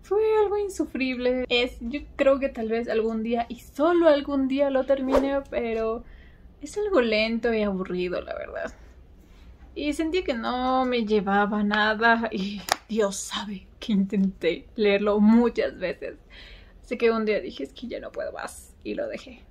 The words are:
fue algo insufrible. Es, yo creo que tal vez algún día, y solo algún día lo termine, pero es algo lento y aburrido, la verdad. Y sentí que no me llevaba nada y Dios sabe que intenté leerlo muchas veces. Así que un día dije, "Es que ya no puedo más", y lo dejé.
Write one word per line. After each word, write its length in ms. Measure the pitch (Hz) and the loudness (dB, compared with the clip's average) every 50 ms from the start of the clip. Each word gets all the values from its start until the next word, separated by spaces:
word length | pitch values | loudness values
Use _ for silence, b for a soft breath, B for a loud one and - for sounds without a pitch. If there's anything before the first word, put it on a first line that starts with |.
fue 200 | _ - 381 415 440 440 440 440 | _ 0 0 2 2 4 4 4
algo 160 | 415 381 403 415 | 2 2 0 -2
insufrible. 840 | 415 381 370 - 311 - - 247 262 262 254 240 247 247 254 254 247 - | -2 -4 -4 -4 -6 -4 -2 -4 -2 -2 -2 0 0 0 0 0 0 0
Es, 280 | 254 240 247 247 - - | 2 2 2 0 -4 -8
yo 200 | 240 233 262 294 277 - - | -10 -8 -8 -8 -10 -10 -2
creo 220 | - 269 269 277 269 | 2 4 4 4 4
que 100 | 269 269 | 0 -4
tal 200 | 269 240 226 220 | -4 -4 -4 -2
vez 200 | 226 233 233 - | -2 -2 -2 -2
algún 340 | 220 220 220 226 226 220 | 0 0 0 0 -2 -2
día, 240 | 220 233 240 240 233 - | -2 -2 -2 -2 -2 -6
y 120 | 226 - | -8 -14
solo 480 | - - - - 294 339 349 339 339 320 | -14 -14 -2 2 4 4 6 6 8 6
algún 400 | 294 285 285 294 285 269 269 262 | 6 6 2 -2 -2 0 0 0
día 220 | 262 277 285 277 | 2 2 2 2
lo 140 | 269 254 262 | 2 0 2
termine, 560 | 262 277 277 262 262 269 262 269 277 277 277 277 - | 2 0 0 2 2 2 2 4 2 -2 -2 -4 -4
pero 540 | - - 240 233 220 220 226 220 226 247 b b b b b b b b b b - - | -6 -4 -4 -2 -2 -2 -2 -2 -4 -6 b b b b b b b b b b -20 -18
es 140 | 294 285 - 415 | -18 -10 -6 -4
algo 220 | 415 415 381 269 | -2 2 4 4
lento 520 | 240 226 214 214 220 226 226 226 214 233 | 4 4 2 2 2 0 -2 0 0 0
y 100 | 226 220 | 2 2
aburrido, 580 | 208 208 190 185 185 - 180 180 180 180 180 - | 0 0 -2 -4 -4 -4 -2 -2 -2 -2 -2 -4
la 120 | - - - | -6 -6 -8
verdad. 380 | - - - - - - - - - - - - - - - - - b b b b b b b b b - - | -8 -8 -10 -8 -8 -8 -10 -10 -14 -20 -20 -20 -20 -20 -20 -20 -20 b b b b b b b b b -14 -10
Y 180 | - 277 294 | -4 -4 -2
sentí 300 | 294 - 320 320 311 370 | -2 -2 -2 -2 -2 -2
que 120 | 359 - 262 | -2 -2 -4
no 500 | 226 226 233 247 254 254 254 262 262 262 | -2 -2 -4 -2 -2 0 0 2 2 2
me 200 | 247 247 240 226 | 0 0 -2 0
llevaba 600 | 202 214 214 185 196 196 202 208 196 214 208 214 | 2 0 0 2 2 2 2 2 2 2 0 0
nada 640 | 208 208 214 214 220 214 208 226 233 226 233 233 - | 2 2 2 2 2 2 2 4 4 4 4 0 -4
y 300 | - 208 190 202 208 196 - - - - - - | -4 -4 -6 -6 -8 -10 -4 -4 -4 -4 -4 -4
Dios 280 | 214 220 208 196 196 | 0 0 0 0 -2
sabe 500 | - - - - 214 208 202 208 185 - - - - | -6 -10 -8 -8 -8 -8 -8 -10 -12 -14 -18 -20 -12
que 120 | - - | -4 0
intenté 760 | 214 190 196 196 214 202 190 190 190 - - 165 175 - - - - | 0 0 0 0 0 0 0 0 -2 -2 -2 -2 -2 -2 -10 -14 -4
leerlo 420 | - 214 202 202 196 202 208 202 214 | 0 2 2 2 2 2 2 4 6
muchas 600 | 208 214 226 233 240 233 226 - - - - - | 6 6 8 6 6 4 2 0 -2 -2 -4 -6
veces. 380 | - - - - - - - - - B B B B B B B B B B B - | -6 -6 -6 -6 -10 -14 -14 -14 -20 B B B B B B B B B B B -10
Así 120 | - 254 | -10 -4
que 140 | 214 233 226 | 2 2 2
un 140 | 226 226 220 | 2 2 0
día 160 | 214 208 185 | 0 0 -2
dije, 240 | - - - - 277 | -2 -6 -10 -10 -12
"Es 80 | 269 | -12
que 160 | - - - 233 | -12 -14 -12 -10
ya 100 | - - | -10 -10
no 140 | - - | -12 -10
puedo 180 | - - - - | -8 -8 -8 -8
más", 400 | - - - - - - - - - - - | -8 -10 -12 -12 -14 -16 -20 -20 -20 -14 -10
y 100 | - - | -8 -6
lo 140 | - - 110 | -6 -6 -6
dejé. 340 | - - - 262 240 - - - | -8 -12 -12 -16 -20 -20 -20 -20